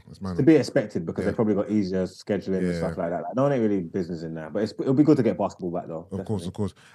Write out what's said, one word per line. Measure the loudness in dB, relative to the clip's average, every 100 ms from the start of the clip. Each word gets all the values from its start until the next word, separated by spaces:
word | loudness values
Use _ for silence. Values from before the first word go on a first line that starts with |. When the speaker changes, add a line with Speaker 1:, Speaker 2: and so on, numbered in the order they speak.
| -12
Speaker 1:
It's | -12
minor. | -6
Speaker 2:
It's | 2
to | 6
be | 6
expected | 4 -2 -2 -4 -4
because | -2
Speaker 1:
Yeah. | -2
Speaker 2:
they've | 0
probably | 2
got | 2 2
easier | 0 0 0 -4
scheduling | -6 -4 -4 0 0
and | 0
Speaker 1:
Yeah. | 0
Speaker 2:
stuff | -2 -2
like | -4
that. | -4
Like, | -4 0
no |
one | 0
ain't | 2
really | 2 0
business | -2 -4 -4 -6
in | -8 -8
that, | -6
but | -4
it's, | -4 -2
it'll | 2 4
be |
good | 6 6
to |
get | 4 0
basketball | -2 -4 -6
back | -6 -8
though. | -10 -8
Speaker 1:
Of | -8 -4
course, | -4
Speaker 2:
Definitely. | -4
Speaker 1:
of |
course. | -4 -6 -6 -18